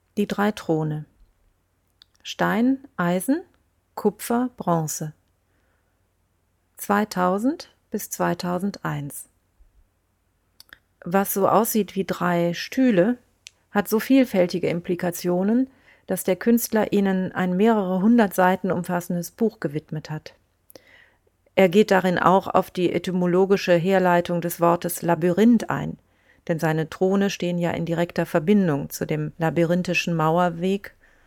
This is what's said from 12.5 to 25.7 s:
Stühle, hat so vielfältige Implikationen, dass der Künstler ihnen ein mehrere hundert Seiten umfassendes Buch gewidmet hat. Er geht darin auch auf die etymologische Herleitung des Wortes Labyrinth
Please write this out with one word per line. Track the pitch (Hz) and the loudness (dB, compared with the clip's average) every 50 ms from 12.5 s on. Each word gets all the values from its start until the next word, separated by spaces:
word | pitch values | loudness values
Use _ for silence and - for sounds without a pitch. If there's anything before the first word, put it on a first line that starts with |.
| 170 | -2
Stühle, | - - - - 262 262 254 220 170 175 220 247 - _ _ _ _ _ - - _ _ _ | -4 -8 -6 0 2 2 4 4 4 4 2 0 -2 _ _ _ _ _ -20 -20 _ _ _
hat | - 208 196 | -2 -2 0
so | - 214 220 | 0 -2 -2
vielfältige | - - 262 269 254 247 - 190 180 175 - 175 - 143 | 2 4 4 4 4 4 2 2 2 2 0 -2 -2 -2
Implikationen, | 151 175 175 - 180 175 185 180 175 - - 180 180 180 190 202 226 247 262 262 _ _ _ _ _ _ _ | -2 -2 -4 -4 -4 -2 -4 -4 -4 -4 -2 -2 0 0 2 2 2 2 0 -2 _ _ _ _ _ _ _
dass | - 185 180 - | -6 -6 -2 0
der | - 185 | -2 -2
Künstler | 180 - 233 233 233 - - - 220 202 - - | 0 2 2 2 2 2 0 0 0 0 2 2
ihnen | 202 196 196 190 185 185 - | 2 2 2 0 0 -2 -4
ein | - - 185 185 180 | -4 -2 -2 0 2
mehrere | 180 208 233 226 214 190 180 185 185 185 | 2 4 4 4 2 0 0 0 2 4
hundert | 220 240 240 214 190 - | 4 6 6 4 2 2
Seiten | - 180 180 190 185 - 190 | 2 2 2 2 0 -2 -2
umfassendes | - 180 170 - 180 175 170 - 180 175 170 - | -2 -2 -2 -4 -4 -4 -4 -4 -6 -6 -6 -8
Buch | - - 233 214 - _ | -4 -2 -2 -2 -2 _
gewidmet | - 151 143 156 - _ 156 156 - - | -6 -6 -6 -8 -8 _ -10 -10 -8 -10
hat. | 156 156 - - - _ _ _ _ _ _ _ - - _ _ - - _ _ _ _ _ _ _ _ _ _ _ | -12 -12 -12 -16 -20 _ _ _ _ _ _ _ -20 -20 _ _ -20 -20 _ _ _ _ _ _ _ _ _ _ _
Er | - 196 180 | 2 2 4
geht | 165 208 208 - | 4 4 4 4
darin | 196 185 180 185 175 - | 2 2 2 0 0 2
auch | - 165 185 190 185 | 2 4 4 2 2
auf | - - 185 190 - | 0 -2 -2 -2 -2
die | - 190 175 - - | -2 -2 -2 0 -2
etymologische | 175 175 190 175 185 180 180 175 180 196 185 202 185 - - 175 | -2 -4 -4 -2 -2 0 0 2 2 2 2 2 0 2 2 2
Herleitung | 170 160 190 196 190 185 180 175 175 175 - 175 170 | 2 2 2 2 2 2 4 2 2 0 0 -4 -4
des | 165 175 - - | -4 -6 -2 0
Wortes | 170 170 175 170 - 175 - - | 2 2 2 0 -2 -6 -6 -4
Labyrinth | - 170 170 160 170 180 175 185 214 233 240 214 - - | -2 -2 0 0 0 0 2 4 4 4 4 4 2 -2